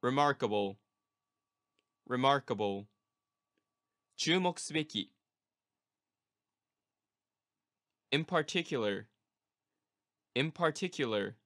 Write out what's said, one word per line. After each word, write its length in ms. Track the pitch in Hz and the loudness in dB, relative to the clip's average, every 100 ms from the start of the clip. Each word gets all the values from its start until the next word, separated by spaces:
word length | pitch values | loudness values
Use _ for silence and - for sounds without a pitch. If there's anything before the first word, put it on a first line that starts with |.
remarkable, 720 | 123 135 147 139 117 104 101 101 _ _ _ _ _ _ _ _ _ _ _ _ - | 0 4 4 4 2 2 0 -4 _ _ _ _ _ _ _ _ _ _ _ _ -6
remarkable. 800 | 123 135 139 - 107 104 98 104 _ _ _ _ _ _ _ _ _ _ _ _ - | 0 4 2 0 -2 -2 -2 -10 _ _ _ _ _ _ _ _ _ _ _ _ -6
注 220 | 160 180 | 0 2
目 180 | 180 165 | 2 -2
す 140 | - | -6
べ 100 | 151 | -4
き。 280 | 156 107 - _ _ _ _ _ _ _ _ _ _ _ _ _ _ _ _ _ _ _ _ _ _ _ _ _ _ _ _ _ _ | -4 -6 -8 _ _ _ _ _ _ _ _ _ _ _ _ _ _ _ _ _ _ _ _ _ _ _ _ _ _ _ _ _ _
in 140 | 139 | -2
particular, 840 | 160 175 143 180 165 135 104 98 110 _ _ _ _ _ _ _ _ _ _ _ _ | 2 -2 0 -2 -2 -2 0 -2 -6 _ _ _ _ _ _ _ _ _ _ _ _
in 160 | 120 151 | -2 -2
particular. 840 | 151 170 156 185 - 123 107 98 117 | 0 0 0 -6 -2 -2 0 -2 -8